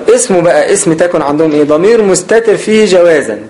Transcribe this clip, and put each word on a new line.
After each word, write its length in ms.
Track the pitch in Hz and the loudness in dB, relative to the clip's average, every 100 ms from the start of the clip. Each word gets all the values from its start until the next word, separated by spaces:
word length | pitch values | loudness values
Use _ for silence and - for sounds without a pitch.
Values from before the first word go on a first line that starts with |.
| - | 0
اسمه 320 | 247 - 185 | -2 0 0
بقى، 320 | 170 151 143 | 0 0 0
اسم 200 | 196 180 | -2 -2
تكن 280 | 160 175 175 | 0 0 -2
عندهم 300 | 143 147 160 | -2 -2 0
ايه؟ 120 | 147 | 0
ضمير 380 | 147 151 196 233 | 0 2 2 2
مستتر 540 | 202 175 - 226 226 175 | 2 0 0 0 0 -2
فيه 280 | - 214 214 | 0 0 2
جوازا 540 | 185 175 156 113 104 | 4 4 2 -2 -8